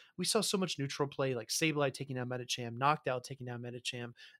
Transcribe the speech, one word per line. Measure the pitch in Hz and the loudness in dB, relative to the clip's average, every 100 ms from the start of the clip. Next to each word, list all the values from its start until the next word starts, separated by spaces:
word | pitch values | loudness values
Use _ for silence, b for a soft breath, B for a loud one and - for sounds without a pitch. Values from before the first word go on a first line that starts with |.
| B - | B -4
we | |
saw | 180 226 | 2 2
so | 196 202 | 4 2
much | 185 - | 2 0
neutral | 139 - 143 | -2 0 -2
play, | 143 135 | 2 0
like | 123 113 | 0 0
Sableye | - 160 147 143 | 2 2 4 2
taking | 135 139 127 | 0 -4 -4
down | 123 | -2
Medicham, | 123 120 - 120 117 | -4 -4 -4 -4 2
Noctowl | 139 156 - 127 | 4 4 2 -2
taking | - 135 123 | -4 -8 -6
down | 120 | -6
Medicham, | 120 123 - 123 120 117 B | -8 -8 -6 -6 -8 -12 B